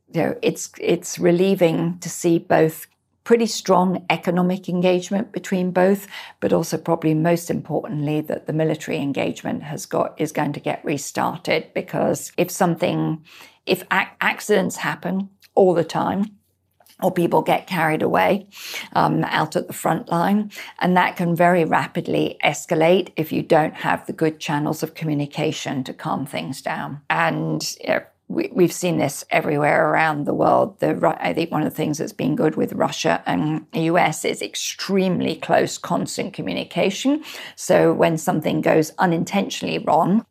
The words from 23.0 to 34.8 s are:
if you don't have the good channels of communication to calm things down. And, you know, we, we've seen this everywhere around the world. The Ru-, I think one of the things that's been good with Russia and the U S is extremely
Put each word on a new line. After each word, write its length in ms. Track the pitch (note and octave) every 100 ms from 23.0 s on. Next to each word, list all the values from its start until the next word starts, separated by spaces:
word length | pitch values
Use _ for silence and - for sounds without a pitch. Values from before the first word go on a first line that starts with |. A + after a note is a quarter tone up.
| - -
if 140 | D#3
you 100 | -
don't 320 | - D#3+ D#3
have 320 | - E3 F3 -
the 80 |
good 260 | - D#3+ D#3
channels 440 | - D3 D3+ D#3
of 100 | D#3+
communication 880 | - D#3+ D3 C#3+ - D#3 - - -
to 100 | C4
calm 320 | - D#3+ - -
things 360 | - D#3+ -
down. 400 | - E3 D3 D3 -
And, 640 | D#3+ E3 D#3 D#3+ D#3 - -
you 60 | -
know, 120 | - - _ -
we, 200 | - -
we've 180 | - E3+
seen 280 | - F3+ D#3+
this 260 | C#3 - -
everywhere 580 | E3+ D#3 D3 D3 D#3+ D#3+
around 360 | D#3 D#3+ D3 C#3+
the 80 |
world. 460 | - F3 - - -
The 160 | D3+ D#3
Ru-, 140 | E3 -
I 140 | F3
think 180 | E3 E3+
one 100 | D#3
of 80 | D#3
the 60 | -
things 220 | D#3 D3
that's 160 | -
been 240 | - D#3 D3+
good 180 | D#3 -
with 160 | -
Russia 500 | - C#3+ - D#3+ E3 -
and 400 | E3+ D3+ D#3 -
the 80 | E3
U 160 | D#3+ E3+
S 260 | D#3+ D#3
is 180 | - -
extremely 920 | - - - -